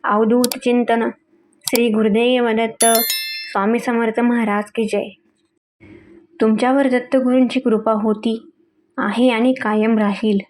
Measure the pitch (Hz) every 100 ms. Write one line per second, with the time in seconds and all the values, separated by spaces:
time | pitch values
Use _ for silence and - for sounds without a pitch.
0 | - 208 220 247 240 - 240 240 233 233
1 | 220 - _ _ _ _ - 233 240 214
2 | 220 214 240 254 240 220 226 226 233 226
3 | 233 - - - - 202 202 233 254 233
4 | 226 220 240 240 214 208 208 - 214 202
5 | 208 - _ _ _ _ _ _ - -
6 | - - _ _ 220 220 254 269 269 247
7 | 247 262 254 254 254 254 247 214 220 220
8 | 220 214 226 220 - _ _ _ _ -
9 | 208 208 254 226 254 262 214 214 220 220
10 | 208 190 214 202